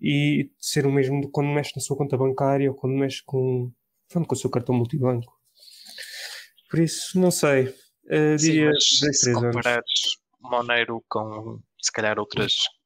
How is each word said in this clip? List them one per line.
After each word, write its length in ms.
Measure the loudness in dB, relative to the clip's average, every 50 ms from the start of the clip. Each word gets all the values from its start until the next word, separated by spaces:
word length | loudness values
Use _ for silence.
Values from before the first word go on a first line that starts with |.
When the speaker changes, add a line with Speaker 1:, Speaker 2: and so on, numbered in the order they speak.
| -2
Speaker 1:
e 480 | 0 0 2 2 2 2 0 -2 -4 -8 _
ser 280 | -10 -4 -2 0 2
o 60 | 2 2
mesmo 280 | 2 2 2 0 -2
de 100 | -2 -2
quando 180 | -2 -2 0 0
mexe 240 | 0 -2 -2 -4 -6
na 40 | -10 -6
sua 140 | -6 -4
conta 200 | -4 -2 -2 0 0
bancária 520 | 0 0 0 0 0 2 2 2 2 0
ou 60 | -2
quando 180 | -2 -4 -2 0 0
mexe 240 | 0 -2 -4 -6 -10
com, 480 | -6 -2 -2 0 0 0 -2 -2 -6 -8 _ _ _ _ _ _ _
pronto, 180 | -4 -4 -2
com 80 | -2 -2
o 40 | -2
seu 120 | -2 -2
cartão 240 | -2 -2 0 2 2
multibanco. 580 | 2 0 0 -2 0 0 0 0 0 -4 -8 _ _ _ _ _ _ -20 -20 -20 -20 -20 -20 -18 -16 -16 -14 -14 -14 -14 -14 -14 -16 -18 -20 _ _ _ _
Por 100 | 0 2
isso, 380 | 2 2 0 -4 -8 -4 0 2
não 120 | 2 4
sei. 440 | 4 2 2 4 4 4 2 0 -2 -10 _ _ _ _ _ -2
Eh, 280 | 0 2 4 4 4
Speaker 2:
Sim, 100 | 4 4 4
Speaker 1:
diria 180 | 4 4 4
Speaker 2:
mas 180 | 4 4 4 2 2 4 2
Speaker 1:
dois, 180 | 2 2 2 2
Speaker 2:
se 0 |
Speaker 1:
três 160 | 2 2 2 2 2
anos. 120 | 0 0
Speaker 2:
comparares 640 | 0 0 0 0 0 -2 -2 -4 -2 -2 -2 -4 -6 _ _ _ _
Monero 600 | -8 -4 -2 -2 0 0 0 0 0 0 -4 -6 -8 _
com, 520 | -6 -6 -6 -6 -8 -10 -12 -12 -14 -14 -18 _ _ -8
se 100 | -6 -6 -4
calhar, 260 | -2 0 0 0 -2
outras 380 | -4 -4 -4 -4 -2 -2 0 -2 -2 -4 -6 _ _